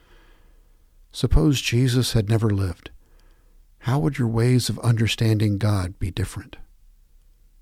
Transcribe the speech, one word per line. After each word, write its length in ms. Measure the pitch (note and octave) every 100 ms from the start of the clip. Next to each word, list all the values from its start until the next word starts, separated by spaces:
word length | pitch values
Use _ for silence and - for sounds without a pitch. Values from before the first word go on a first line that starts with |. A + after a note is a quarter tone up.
| _ - - - _ _ _ _ _ _ _
Suppose 500 | - B2 D3 D#3 B2+
Jesus 520 | - A#2 C3 B2+ A#2
had 160 | A#2 G2+
never 220 | A#2 A2+
lived. 400 | G2 F#2+ - - - _ - - _ _ _ _ _
How 180 | - C#3
would 200 | D#3 C3+
your 80 | A#2
ways 420 | A2+ B2 B2+ -
of 80 | G#2
understanding 800 | A#2+ A2 A2 - A2+ G#2+ G#2+ G2
God 400 | G#2 G2+ F2+ -
be 140 | F#2
different? 460 | - F#2 - - - - - - - _ _ _ _ _ _